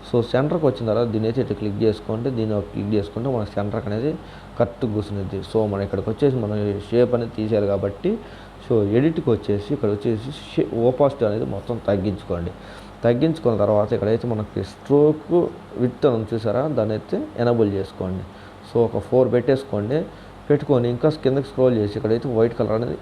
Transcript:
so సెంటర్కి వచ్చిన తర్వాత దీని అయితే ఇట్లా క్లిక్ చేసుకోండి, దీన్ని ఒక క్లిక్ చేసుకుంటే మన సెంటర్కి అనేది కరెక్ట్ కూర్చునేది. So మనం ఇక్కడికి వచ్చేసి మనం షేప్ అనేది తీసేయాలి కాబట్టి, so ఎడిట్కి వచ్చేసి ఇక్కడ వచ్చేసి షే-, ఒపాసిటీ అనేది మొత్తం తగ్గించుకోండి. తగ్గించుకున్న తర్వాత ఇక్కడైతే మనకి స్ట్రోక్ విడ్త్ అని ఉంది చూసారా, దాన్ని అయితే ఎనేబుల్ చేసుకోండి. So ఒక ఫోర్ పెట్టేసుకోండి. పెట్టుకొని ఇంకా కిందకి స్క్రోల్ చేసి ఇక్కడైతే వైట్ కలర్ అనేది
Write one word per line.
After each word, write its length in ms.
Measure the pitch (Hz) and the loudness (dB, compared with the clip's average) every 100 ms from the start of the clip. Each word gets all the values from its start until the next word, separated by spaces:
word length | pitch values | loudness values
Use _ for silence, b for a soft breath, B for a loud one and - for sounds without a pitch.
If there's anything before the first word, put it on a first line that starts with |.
| - | 2
so 80 | 123 113 | 0 2
సెంటర్కి 340 | 123 147 170 147 | 0 2 2 2
వచ్చిన 140 | - 113 | 0 0
తర్వాత 180 | 107 120 | 0 2
దీని 120 | 107 110 | 0 0
అయితే 100 | 120 | 0
ఇట్లా 120 | 117 104 | -2 -2
క్లిక్ 180 | 107 101 110 | -4 2 0
చేసుకోండి, 420 | 104 - 110 123 123 | 0 -4 -4 -2 -2
దీన్ని 160 | 110 104 | 0 -2
ఒక 60 | 98 | -2
క్లిక్ 180 | 107 101 107 | -6 -2 -2
చేసుకుంటే 320 | 95 - 127 123 | -2 -6 -2 -2
మన 80 | 101 - | -2 -4
సెంటర్కి 320 | 104 110 101 | -2 -4 -4
అనేది 200 | 104 143 175 B B B - | -2 -2 -4 B B B -2
కరెక్ట్ 260 | 120 - 117 | -2 0 -2
కూర్చునేది. 460 | 107 101 101 92 98 85 | -2 -4 -6 -4 -6 -2
So 60 | 113 107 | -2 0
మనం 120 | 98 98 | -2 -2
ఇక్కడికి 220 | 98 - | -2 -4
వచ్చేసి 220 | 107 143 127 | 0 2 2
మనం 140 | 104 104 104 98 - | -2 -2 -2 -4 0
షేప్ 220 | 117 120 120 | 2 2 2
అనేది 160 | 117 - | -2 -4
తీసేయాలి 280 | 107 110 101 | 0 2 2
కాబట్టి, 380 | 98 101 - 175 214 B B B - - | 0 -2 -2 -2 -2 B B B -18 0
so 80 | 117 101 113 | 2 4 4
ఎడిట్కి 320 | 151 165 135 107 | 4 2 0 0
వచ్చేసి 340 | - 101 104 143 | 0 -2 -2 -2
ఇక్కడ 120 | 107 104 | 0 0
వచ్చేసి 360 | 123 110 123 147 - | 0 -2 -4 -12 -6
షే-, 180 | - - 113 117 | -2 -2 2 2
ఒపాసిటీ 340 | 123 143 135 110 | 4 2 4 0
అనేది 160 | 107 127 98 | 0 -4 -6
మొత్తం 200 | - 117 - | -6 -4 0
తగ్గించుకోండి. 640 | 101 95 92 - 87 85 - B B B - | 0 0 -4 -4 -4 -4 -8 B B B -2
తగ్గించుకున్న 520 | 117 120 160 156 123 107 104 | 2 4 2 2 0 2 4
తర్వాత 240 | 107 104 113 | 4 2 0
ఇక్కడైతే 300 | 101 113 123 | 2 0 0
మనకి 300 | 110 104 101 95 | -4 -4 -6 -8
స్ట్రోక్ 580 | - - 143 151 151 - 175 165 - - - | -10 2 6 6 2 0 0 0 -4 -12 -2
విడ్త్ 240 | 120 - 147 | -2 2 2
అని 80 | 113 | 2
ఉంది 100 | 107 | -2
చూసారా, 320 | 113 107 113 151 127 | -2 0 0 0 0
దాన్ని 160 | 107 107 | 0 -2
అయితే 200 | - 202 302 - | -4 -6 -4 -2
ఎనేబుల్ 260 | 120 120 104 98 | 2 4 2 2
చేసుకోండి. 460 | 98 - 92 92 92 B B B - | -6 -6 -6 -6 -8 B B B -4
So 60 | 120 113 | 0 2
ఒక 100 | 107 - | 0 2
ఫోర్ 200 | 123 127 123 | 4 4 4
పెట్టేసుకోండి. 640 | 120 131 - 104 104 147 190 B B B - | 2 0 0 -4 -2 -2 -4 B B B 0
పెట్టుకొని 400 | 147 - 131 120 | 0 4 2 4
ఇంకా 160 | 120 156 151 | 2 0 2
కిందకి 240 | 131 135 131 | 0 0 -4
స్క్రోల్ 260 | - 127 117 | 2 4 4
చేసి 140 | 104 101 | 0 0
ఇక్కడైతే 280 | 107 117 135 113 | 0 0 0 2
వైట్ 160 | 117 120 | 2 2
కలర్ 160 | 110 110 | 0 0
అనేది 180 | 123 151 | -2 -6